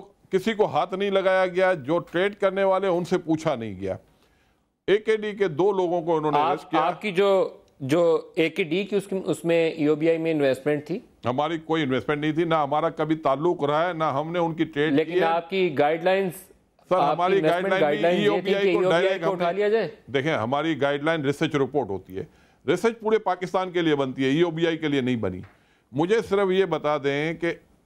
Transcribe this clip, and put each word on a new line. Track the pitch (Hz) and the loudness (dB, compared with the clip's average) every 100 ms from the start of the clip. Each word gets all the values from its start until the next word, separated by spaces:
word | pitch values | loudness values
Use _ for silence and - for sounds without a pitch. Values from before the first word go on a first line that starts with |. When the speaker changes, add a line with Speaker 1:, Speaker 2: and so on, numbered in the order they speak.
| - _ - | -2 _ -4
Speaker 1:
किसी | 185 202 | -2 -2
को | 214 185 | 0 2
हाथ | 147 180 | 2 -2
नहीं | 185 202 | -2 0
लगाया | 190 185 190 185 | 2 2 2 2
गया, | 175 185 | 2 2
जो | 180 123 170 | 2 0 -2
ट्रेड | - 170 196 208 | -2 -2 -2 0
करने | 190 190 | -2 2
वाले | 196 190 196 | 2 2 2
उनसे | 175 170 180 | 0 0 -2
पूछा | 151 156 160 127 | 0 -2 0 -4
नहीं | 113 92 | -6 -6
गया। | 95 95 _ _ _ _ _ _ _ _ - | -6 -6 _ _ _ _ _ _ _ _ -2
एकेडी | 202 214 220 214 | 0 2 -2 -2
के | 202 190 | -2 -2
दो | 143 196 | 2 0
लोगों | 196 175 175 | 2 0 -2
को | 160 160 | 0 0
उन्होंने | 151 147 | 2 2
Speaker 2:
आप, | 156 | 2
Speaker 1:
अरेस्ट | 180 - | 0 -2
किया। | 160 | 0
Speaker 2:
आपकी | 165 170 214 | 0 -2 -4
जो, | 180 202 190 165 - _ - | 0 2 2 0 -4 _ -10
जो | 131 165 170 156 - - | -2 2 4 2 -2 -2
एकेडी | 160 - 170 180 | -2 0 -2 -2
की | 202 202 | -2 -4
उसकी, | - 190 | -4 -6
उसमें | 185 151 170 170 165 - | -4 -4 0 2 2 0
ईओबीआई | 147 151 160 165 | 0 2 0 0
में | 160 | 0
इन्वेस्टमेंट | 156 139 127 147 147 | 0 0 0 -2 -4
थी? | 147 196 - _ 113 | -4 -10 -10 _ -4
Speaker 1:
हमारी | 131 151 165 | -2 -2 -4
कोई | 160 160 | -4 -2
इन्वेस्टमेंट | 135 127 123 147 | 0 -2 -2 -2
नहीं | 151 | 0
थी, | 151 170 | 0 0
ना | 160 | 0
हमारा | 143 151 165 | 0 0 -2
कभी | 160 156 156 | -2 -2 0
ताल्लुक | 147 135 170 175 | 0 0 0 0
रहा | 143 151 180 | 0 0 0
है, | 165 | 0
ना | 160 | -2
हमने | 135 160 175 | -2 -2 -2
उनकी | 165 160 156 | -2 -2 -4
ट्रेड | 143 151 | 0 0
Speaker 2:
लेकिन | 143 160 | 2 0
Speaker 1:
की | 180 | 0
है। | 165 | 2
Speaker 2:
आपकी | 170 170 190 180 | 0 -2 -2 0
गाइडलाइंस, | 139 147 165 180 190 190 | 2 0 2 0 0 0
Speaker 1:
सर, | - - _ _ _ - 185 | -6 -18 _ _ _ -2 2
Speaker 2:
आपकी | 143 | 2
Speaker 1:
हमारी | 156 180 196 | 2 2 2
Speaker 2:
इन्वेस्टमेंट | 156 175 190 | 2 2 0
Speaker 1:
गाइडलाइन | 190 147 147 | 2 2 2
Speaker 2:
गाइडलाइन | 170 180 | 2 2
ये | |
थी | 202 202 | 2 2
Speaker 1:
ईओबीआई | 190 196 | 0 2
Speaker 2:
कि | 196 | 2
Speaker 1:
को | 170 | 2
Speaker 2:
ईओबीआई | 185 165 | 2 2
Speaker 1:
डायरेक्ट | 190 190 165 | 2 0 -2
Speaker 2:
को | |
उठा | 180 175 | -2 -2
Speaker 1:
हमने, | 185 | 0
Speaker 2:
लिया | 208 | 0
जाए? | 220 175 - - | 0 -2 -8 -4
Speaker 1:
देखें, | 135 147 | -2 0
हमारी | 135 113 143 160 143 | -2 0 -2 -2 0
गाइडलाइन | 139 143 151 165 | 0 0 0 0
रिसर्च | 135 - 160 147 | -2 -2 0 0
रिपोर्ट | 127 143 107 | 0 -2 -4
होती | 95 - 92 | -6 -8 -12
है, | - _ _ _ 120 | -12 _ _ _ -2
रिसर्च | 175 226 226 | 0 0 -2
पूरे | 214 220 | 0 0
पाकिस्तान | 196 180 180 190 185 | 0 -4 -2 -2 -2
के | 175 | 0
लिए | 165 143 | 2 2
बनती | 135 127 | 0 0
है, | 131 | 0
ईओबीआई | 147 175 160 165 160 | 2 0 0 -2 0
के | 156 | -2
लिए | 139 | 0
नहीं | 123 123 | 0 -2
बनी। | 98 90 95 _ _ _ _ | -2 -6 -14 _ _ _ _
मुझे | 123 175 226 | -4 0 0
सिर्फ | 196 196 196 | 2 0 2
ये | 185 185 | 2 2
बता | 156 147 151 | 0 0 0
दें | 139 139 156 165 | 0 -2 -2 -4
कि | 170 165 _ _ | -4 -6 _ _